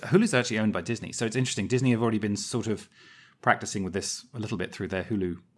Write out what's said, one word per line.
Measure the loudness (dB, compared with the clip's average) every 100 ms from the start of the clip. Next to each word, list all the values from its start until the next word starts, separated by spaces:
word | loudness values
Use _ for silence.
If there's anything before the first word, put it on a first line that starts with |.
Hulu's | 4 4 6
actually | 2 0 0
owned | 2
by | 0
Disney. | -4 -6 -6
So | -4 -2
it's | 0
interesting. | 0 -2 0
Disney | 2 4
have | 4
already | 4 2
been | 0 -2
sort | -2 -4 -2
of | -4 -6 _ -20 -20 -20 _
practicing | 2 2 0 -4
with | -2
this | -4 -4 -8 -10
a | -8
little | -6 -4
bit | -4
through | -4 -4
their | -2
Hulu | -2 0 0 -4 -12